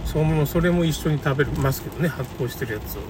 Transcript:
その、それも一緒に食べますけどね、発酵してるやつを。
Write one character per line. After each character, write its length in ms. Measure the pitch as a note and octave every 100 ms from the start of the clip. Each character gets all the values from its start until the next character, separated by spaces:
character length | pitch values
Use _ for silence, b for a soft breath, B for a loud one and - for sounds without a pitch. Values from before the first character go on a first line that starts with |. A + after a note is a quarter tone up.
そ 200 | - D3+
の、 200 | D#3 D#3+
そ 160 | C#3+ E3+
れ 100 | F3
も 140 | F3
一 120 | E3 D3
緒 140 | D#3+
に 100 | D3
食 220 | D3 C3+
べ 0 |
ま 280 | C3 - C3+
す 100 | C#3
け 80 | -
ど 120 | -
ね、 60 | E3
発 200 | - B2+ -
酵 120 | B2
し 80 | -
て 100 | B2
る 60 |
や 40 | -
つ 160 | - -
を。 40 | -